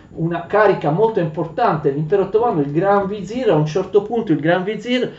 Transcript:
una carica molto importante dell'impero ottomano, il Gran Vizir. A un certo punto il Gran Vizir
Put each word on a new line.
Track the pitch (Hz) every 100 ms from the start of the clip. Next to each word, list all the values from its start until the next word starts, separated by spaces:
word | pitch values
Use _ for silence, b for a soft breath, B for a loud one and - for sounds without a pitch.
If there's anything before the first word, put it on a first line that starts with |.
| B 156
una | 165 170 -
carica | 202 208 170 156
molto | 156 220 -
importante | 160 - 160 - 233 160 147
dell'impero | 135 156 202
ottomano, | 190 214 240 185
il | 143
Gran | 147 196 202 190
Vizir. | 208 185 240 240
A | 156
un | 151
certo | 196 190 208
punto | 208 233 208
il | 147
Gran | 147 180
Vizir | 185 220 240 247 226